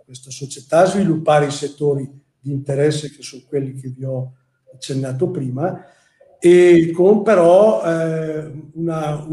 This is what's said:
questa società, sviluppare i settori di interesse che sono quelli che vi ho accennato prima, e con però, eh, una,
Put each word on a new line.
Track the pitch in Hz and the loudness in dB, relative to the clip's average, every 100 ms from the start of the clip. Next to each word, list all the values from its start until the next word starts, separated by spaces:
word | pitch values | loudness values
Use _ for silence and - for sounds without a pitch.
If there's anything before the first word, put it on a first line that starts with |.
| _ | _
questa | 127 135 | -20 -20
società, | - 135 - - 160 185 | -16 -14 -16 0 2 4
sviluppare | 196 165 160 156 151 139 | 2 -2 0 0 2 0
i | |
settori | 139 143 - 147 139 131 - _ _ | -4 -10 -4 -4 -4 -8 -14 _ _
di | 139 | -10
interesse | 135 135 139 151 139 143 | -8 -6 0 0 -2 -8
che | - | -16
sono | - 127 _ | -20 -20 _
quelli | 143 131 | -6 -6
che | 127 131 | -10 -14
vi | 131 | -12
ho | 131 127 131 _ _ _ _ | -8 -8 -10 _ _ _ _
accennato | _ - 135 131 131 180 | _ -8 -6 -6 -4 -4
prima, | 175 131 127 180 180 - _ _ _ _ _ | -4 -8 -4 -6 -6 -16 _ _ _ _ _
e | 175 180 180 170 165 | 4 6 8 6 4
con | 170 185 214 | 2 2 2
però, | 220 190 170 190 214 - | 2 4 6 6 4 2
eh, | 170 165 165 160 156 156 156 147 - | -2 -2 -4 -4 -6 -8 -10 -16 -16
una, | 165 165 160 151 147 156 | -8 -6 -4 -6 -8 -6